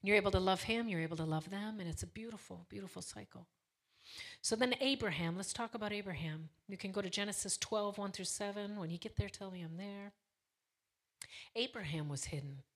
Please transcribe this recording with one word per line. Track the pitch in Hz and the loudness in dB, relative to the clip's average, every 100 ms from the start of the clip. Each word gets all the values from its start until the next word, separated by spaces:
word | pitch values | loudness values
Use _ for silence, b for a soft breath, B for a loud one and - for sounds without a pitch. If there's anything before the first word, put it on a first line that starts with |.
And | 196 | 8
you're | 208 | 8
able | 202 | 8
to | 190 | 6
love | 185 185 | 6 4
him, | - 226 233 | 4 2 2
you're | 180 | 2
able | 160 160 | 0 0
to | 160 | 2
love | 156 156 | 0 0
them, | 196 214 220 | -4 -4 -4
and | 175 | -4
it's | 165 | -4
a | 180 | -6
beautiful, | 220 226 214 - 180 170 | -8 -10 -10 -12 -14 -10
beautiful | 202 190 - | -10 -10 -10
cycle. | - - - - 170 _ _ _ B B B B B B | -10 -10 -12 -16 -18 _ _ _ B B B B B B
So | - 226 | 2 4
then | 254 247 | 6 6
Abraham, | 269 269 226 151 170 175 | 4 4 4 2 2 0
let's | 196 | -2
talk | - 226 | -2 -2
about | 233 208 | -2 -2
Abraham. | 208 196 160 160 156 160 _ _ | -2 -2 -2 -2 -2 -6 _ _
You | 196 | -6
can | 196 | -2
go | 190 | 0
to | 196 | 0
Genesis | 175 202 196 196 - | 0 0 0 0 0
twelve, | - 220 208 202 | 2 2 2 0
one | 202 | -2
through | 190 180 | -2 -4
seven. | - 202 202 202 208 | -2 -2 -2 -4 -4
When | 165 | -4
you | 170 | -4
get | 220 - | -6 -2
there, | 202 | -2
tell | - 196 | -2 -8
me | 180 | -6
I'm | 165 165 | -6 -6
there. | 202 202 202 - _ _ _ _ _ _ _ _ _ _ B B B - | -6 -8 -12 -16 _ _ _ _ _ _ _ _ _ _ B B B -2
Abraham | 254 247 175 156 151 | -2 -2 -2 -2 -2
was | 139 - | -4 -4
hidden. | 151 139 139 - | -4 -6 -10 -14